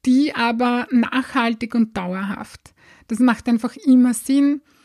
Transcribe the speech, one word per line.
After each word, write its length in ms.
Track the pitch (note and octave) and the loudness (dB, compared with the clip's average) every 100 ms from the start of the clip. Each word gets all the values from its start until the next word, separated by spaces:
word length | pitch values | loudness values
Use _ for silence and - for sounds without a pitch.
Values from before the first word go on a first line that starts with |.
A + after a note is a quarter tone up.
die 300 | B3+ C4 D4+ | 2 2 2
aber 540 | - A#3 A#3 B3 A#3+ A3 | -2 -2 0 -2 -2 0
nachhaltig 840 | A#3+ - B3+ - C4 A#3 A3+ A3 | 0 0 -2 -4 -2 -2 -4 -4
und 220 | A#3+ A3 G3 | -2 -2 -4
dauerhaft. 800 | F3+ F#3 G3 G#3+ G#3+ - - _ _ _ - | -6 -6 -6 -8 -14 -20 -20 _ _ _ -8
Das 100 | A3+ | 0
macht 300 | B3+ G#3+ B3 | 2 2 -2
einfach 280 | A#3 B3+ - | -2 -4 -4
immer 380 | D#4+ B3+ B3 | 2 4 4
Sinn. 480 | A#3 - C#4 C#4+ D4 - _ | 0 -2 2 2 0 -8 _